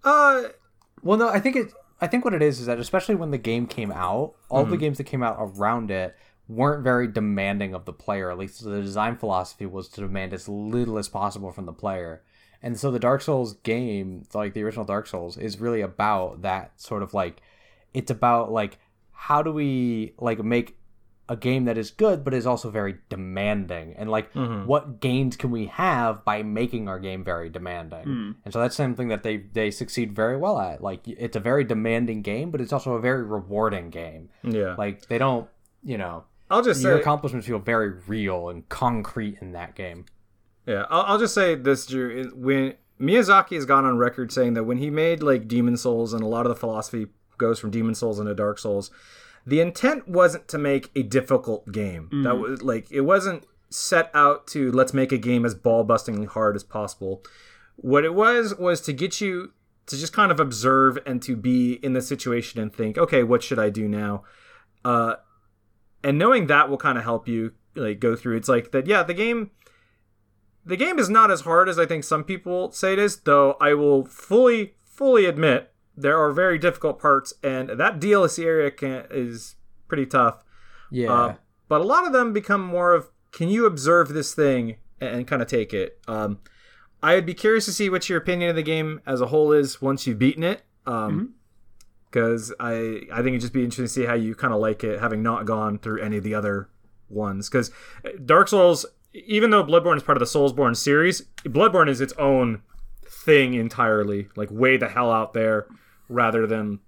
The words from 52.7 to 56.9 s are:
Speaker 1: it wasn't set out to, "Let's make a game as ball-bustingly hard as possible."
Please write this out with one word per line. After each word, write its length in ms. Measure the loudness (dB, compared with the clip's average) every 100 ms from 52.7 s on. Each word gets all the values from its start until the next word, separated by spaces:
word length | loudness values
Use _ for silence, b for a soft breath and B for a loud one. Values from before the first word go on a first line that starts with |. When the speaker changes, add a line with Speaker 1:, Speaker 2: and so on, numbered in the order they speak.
| -4 -4
Speaker 1:
it 100 | -2
wasn't 440 | 2 2 2 -6 _ _ _
set 400 | -8 0 0 2
out 320 | 4 4 4 -2
to, 240 | -4 0
"Let's 200 | 2 2
make 180 | 2 0
a 40 | 0
game 280 | 2 2 2
as 80 | 0
ball-bustingly 720 | 2 2 4 2 0 -6 -6
hard 280 | 0 0 0
as 60 | -6
possible." 580 | -8 -8